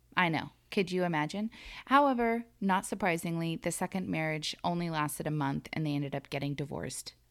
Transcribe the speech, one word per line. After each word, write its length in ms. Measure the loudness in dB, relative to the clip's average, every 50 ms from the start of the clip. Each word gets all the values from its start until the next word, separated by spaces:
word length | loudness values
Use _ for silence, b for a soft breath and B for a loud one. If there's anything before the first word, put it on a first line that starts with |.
| _ _ 0
I 120 | 2 2 2
know. 220 | 2 0 -2 -6 -12 _ _ _
Could 200 | 0 0 0 0
you 140 | 0 0 0
imagine? 460 | 2 2 0 0 -2 -2 -4 -4 -6 B B B B B B B
However, 580 | 4 6 6 8 6 4 4 2 2 2 0 -2 -8 _ _
not 240 | 2 2 2 2 2
surprisingly, 720 | -2 -2 0 2 2 2 2 0 -2 -2 0 0 0 -2
the 140 | -2 -2 -4
second 380 | -2 -2 -4 -2 -2 -4 -2 -2
marriage 480 | -2 -2 0 -2 -2 -2 -4 -6 -6 -2 -2
only 260 | -2 0 0 -2 0
lasted 360 | 0 0 0 0 -2 -4 -2
a 40 | -2
month 380 | 0 0 0 0 0 -2 -4 -4
and 140 | -2 -2 0
they 80 | 2 0
ended 200 | 0 0 -2 -4
up 140 | -6 -4 -4
getting 240 | -4 -4 -2 -2 -2
divorced 600 | -4 -4 -4 -4 -6 -6 -6 -8 -10 -12 -14 -16 _ _ _